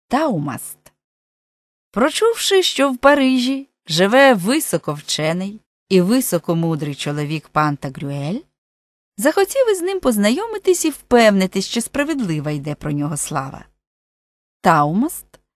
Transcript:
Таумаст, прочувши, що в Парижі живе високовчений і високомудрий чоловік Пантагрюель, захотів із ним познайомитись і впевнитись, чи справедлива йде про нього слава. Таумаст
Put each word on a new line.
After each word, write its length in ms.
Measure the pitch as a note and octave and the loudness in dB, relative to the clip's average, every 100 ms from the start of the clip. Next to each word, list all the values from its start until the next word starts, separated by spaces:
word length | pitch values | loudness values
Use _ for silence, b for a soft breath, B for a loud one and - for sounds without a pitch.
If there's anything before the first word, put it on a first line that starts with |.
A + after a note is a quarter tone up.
| - | -6
Таумаст, 720 | C4 D#4 F3 C#3+ B2+ - - _ _ _ _ _ _ _ _ _ _ _ | -2 -2 -2 -4 -8 -14 -18 _ _ _ _ _ _ _ _ _ _ _
прочувши, 720 | G3+ C#4+ - A4+ A4+ - F#4+ | 0 0 2 0 0 0 2
що 300 | F4 - C#4 | 2 0 0
в 40 | B3+ | 2
Парижі 680 | C#4 C#4+ C4 C4 B3 C4+ C#4 _ - | 4 4 4 2 0 -4 -8 _ -4
живе 480 | D#3+ G3 B3+ C#4 | 0 4 6 6
високовчений 1300 | G#3+ F3+ D4+ - E3 - D3 - - D#3 F3 F#3+ G#3+ _ _ - | 6 2 0 0 -4 -4 -8 -6 -4 -2 -2 -6 -10 _ _ 0
і 120 | F#3+ | 2
високомудрий 920 | F3+ B3+ - E3+ - E3 E3 D#3 D3 | 4 2 0 -2 -2 -2 0 -2 -4
чоловік 540 | C#3 D3 D3 D3 D#3 - | -8 -6 -6 -4 -6 -4
Пантагрюель, 920 | D3+ D3+ C#3+ C#3+ C3 C#3+ C#3+ C#3+ A#3 - _ _ _ _ _ _ - | 0 0 -2 -8 -10 -8 -6 -6 -8 -10 _ _ _ _ _ _ -2
захотів 540 | A3+ G4+ F#4+ C5+ A#4+ | 0 2 2 2 0
із 100 | F#4+ | 0
ним 180 | F4 F#4+ | -2 -2
познайомитись 840 | C4 G#3+ G#3 C#4 A4+ G#4+ F#4+ F4 | 0 2 2 0 -4 -2 0 0
і 60 | D#4+ | 0
впевнитись, 760 | C#4 - A#3+ A3+ G3 F#3 G3 - | -4 2 4 6 4 0 -2 -4
чи 120 | A#3 | -4
справедлива 680 | - C#4 D4 C#4+ G3 D3+ D3 | -4 -4 -2 -2 -2 -4 -4
йде 240 | D3 C3+ | -6 -6
про 180 | D3 D3+ | -8 -6
нього 240 | C#3+ D3 D3 | -4 -4 -6
слава. 480 | - D3 C3+ - - _ _ _ _ _ _ _ _ _ | -6 -6 -8 -12 -20 _ _ _ _ _ _ _ _ _
Таумаст 640 | - D#3+ D3 F#3 D4+ - - _ _ | 2 2 2 0 -2 -6 -18 _ _